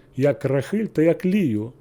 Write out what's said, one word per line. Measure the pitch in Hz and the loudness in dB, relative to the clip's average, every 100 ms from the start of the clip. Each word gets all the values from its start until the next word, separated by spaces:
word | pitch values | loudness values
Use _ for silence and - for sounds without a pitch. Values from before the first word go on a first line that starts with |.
| - - | -12 0
як | 143 139 | 0 2
Рахиль | 131 139 131 208 214 | 0 -2 -2 -4 -2
та | - | 0
як | 165 160 185 | 2 2 0
Лію, | 208 156 104 113 - | 0 0 -2 -4 -12